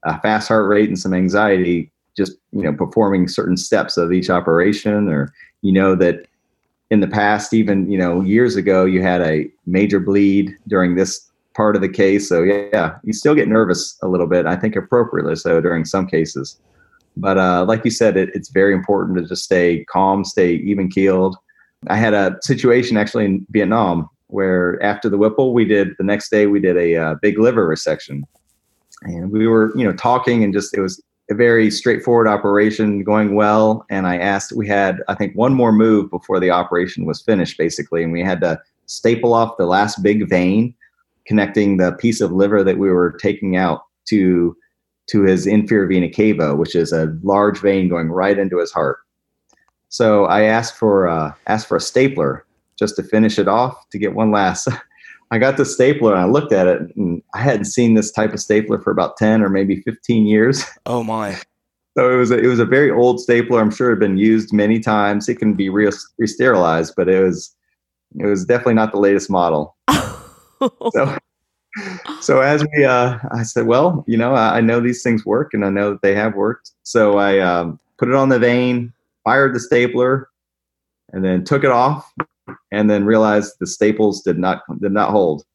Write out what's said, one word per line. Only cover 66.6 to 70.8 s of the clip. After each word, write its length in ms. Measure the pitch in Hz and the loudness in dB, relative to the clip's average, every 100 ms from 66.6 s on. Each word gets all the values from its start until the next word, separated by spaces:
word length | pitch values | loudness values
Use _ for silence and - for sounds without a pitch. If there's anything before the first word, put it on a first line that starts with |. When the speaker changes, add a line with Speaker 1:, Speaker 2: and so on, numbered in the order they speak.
| 85 80 82 - | 2 0 -2 -2
Speaker 1:
but 140 | 90 | 0
it 120 | 92 | 2
was, 320 | 95 80 - _ _ _ _ _ _ - | 2 -2 -10 _ _ _ _ _ _ -8
it 60 | 101 | -4
was 200 | 101 90 | -2 0
definitely 300 | 120 123 110 | 0 2 2
not 160 | 110 | 0
the 80 | 101 | 2
latest 300 | 101 101 - | 2 2 0
model. 460 | 92 85 76 76 _ - | -2 0 -2 -4 _ -2
Speaker 3:
<laughs> 80 | - - - - _ _ _ 262 _ | -2 -4 -14 -20 _ _ _ -6 _